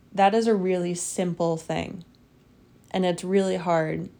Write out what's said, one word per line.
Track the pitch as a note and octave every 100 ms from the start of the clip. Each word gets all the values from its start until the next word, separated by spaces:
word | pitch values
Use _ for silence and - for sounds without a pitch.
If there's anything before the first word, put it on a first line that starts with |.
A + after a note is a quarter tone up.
| -
that | G3 G3
is | A3 A3+
a | G#3
really | F#3 F3+ F3 F3
simple | - - F3 E3 E3+ D#3+
thing, | - D#3+ - F#3 - _ _ _ _ _ _ - -
and | F#3 F#3
it's | F3
really | F#3 G3 F#3+ F#3
hard | F3 E3 D#3 D#3+ F#3 -